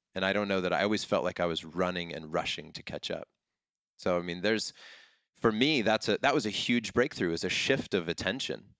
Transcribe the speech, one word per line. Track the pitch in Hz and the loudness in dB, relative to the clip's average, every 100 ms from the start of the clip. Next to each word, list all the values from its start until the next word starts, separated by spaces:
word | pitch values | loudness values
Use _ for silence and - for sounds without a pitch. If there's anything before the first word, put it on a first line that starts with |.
| _ | _
And | 95 | -4
I | 95 | 0
don't | 98 101 | 2 2
know | 95 | 2
that | 90 | 2
I | 85 | 2
always | 101 104 | 2 0
felt | - 98 76 | 0 0 0
like | 90 | 0
I | 87 | 0
was | 82 82 | -2 -4
running | 82 90 90 85 78 | -2 -2 -2 -6 -8
and | 78 | -4
rushing | 82 78 - 78 | -4 -2 -6 -10
to | - | -14
catch | - 73 - | -10 -8 -6
up. | 80 - _ _ _ _ _ _ - | -8 -10 _ _ _ _ _ _ -6
So, | 92 87 | 0 0
I | |
mean, | 87 87 | -2 -2
there's, | 95 110 - - - - - _ _ - | 0 0 -2 -10 -20 -20 -20 _ _ 0
for | 117 | 2
me, | 107 135 151 | 4 4 4
that's | 104 110 - | 4 2 2
a, | 101 | 2
that | 135 | 4
was | 147 107 | 2 2
a | |
huge | 98 - 120 107 | -2 0 0 2
breakthrough, | 120 123 - 92 | 2 0 2 -2
is | 82 | 0
a | 92 | -2
shift | - - 135 - | 0 2 0 0
of | 98 82 | -2 0
attention, | 85 - 127 - 58 - _ | -2 -2 -2 -4 -8 -12 _